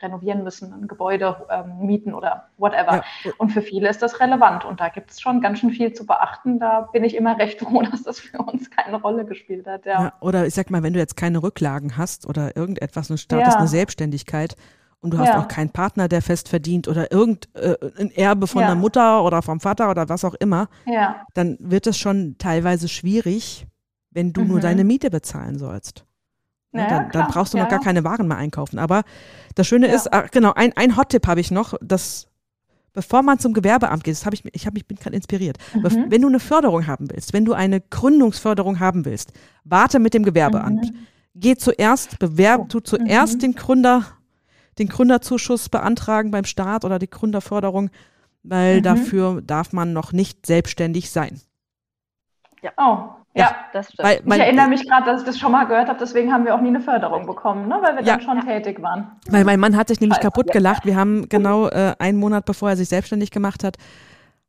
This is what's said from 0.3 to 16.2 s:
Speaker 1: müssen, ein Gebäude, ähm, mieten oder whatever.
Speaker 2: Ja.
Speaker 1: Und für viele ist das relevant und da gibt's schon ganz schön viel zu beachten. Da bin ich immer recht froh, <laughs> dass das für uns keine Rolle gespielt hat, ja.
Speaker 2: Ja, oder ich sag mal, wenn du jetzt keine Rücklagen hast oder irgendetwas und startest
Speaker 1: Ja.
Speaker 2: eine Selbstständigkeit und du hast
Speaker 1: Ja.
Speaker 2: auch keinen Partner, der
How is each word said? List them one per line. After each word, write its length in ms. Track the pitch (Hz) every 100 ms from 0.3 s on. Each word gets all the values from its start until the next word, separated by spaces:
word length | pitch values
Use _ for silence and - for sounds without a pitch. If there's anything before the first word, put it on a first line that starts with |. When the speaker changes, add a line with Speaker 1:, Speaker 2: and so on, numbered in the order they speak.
| 202
Speaker 1:
müssen, 280 | 185 - 190
ein 140 | 196 208
Gebäude, 600 | 202 185 196 190 180 -
ähm, 300 | 185 180 180 196
mieten 280 | 208 214
oder 360 | - - - - -
whatever. 420 | 202 185 175 175
Speaker 2:
Ja. 40 | - - 190 -
Speaker 1:
Und 120 | 214
für 100 | 214
viele 280 | 208 190 202
ist 120 | 208
das 160 | 233 -
relevant 460 | 254 262 220 175 -
und 140 | 180
da 80 | 170
gibt's 300 | 196 - -
schon 200 | 262 247
ganz 180 | 202 -
schön 120 | 240
viel 220 | - 233
zu 120 | 226 208
beachten. 540 | - - - 254 240
Da 220 | 226 220
bin 220 | 220 233
ich 120 | 226 226
immer 240 | 226 226
recht 200 | 214 -
froh, 220 | 220 240
<laughs> 80 | 226
dass 120 | 240
das 160 | - 254
für 180 | - -
uns 300 | - 254 -
keine 320 | - 202 214
Rolle 240 | 208 226 208
gespielt 400 | 196 - 185 190
hat, 200 | 190 196
ja. 200 | 190 180
Speaker 2:
Ja, 80 | -
oder 260 | 175 180 165
ich 80 | -
sag 160 | 185
mal, 100 | 180
wenn 120 | 160
du 60 | 180
jetzt 160 | 156 -
keine 260 | 170 170
Rücklagen 540 | 175 - 147 139 143 123
hast 280 | 180 - -
oder 300 | 151 143 -
irgendetwas 540 | 175 190 139 - 135
und 60 | 156
startest 360 | - 240 247 220
Speaker 1:
Ja. 40 |
Speaker 2:
eine 80 | 160
Selbstständigkeit 880 | 160 202 - 156 143 - 156 160 - _ _ _ _
und 100 | 175
du 80 | 165
hast 160 | 247 208
Speaker 1:
Ja. 40 |
Speaker 2:
auch 80 | 147
keinen 220 | - 156
Partner, 380 | - 190 - 180
der 140 | 170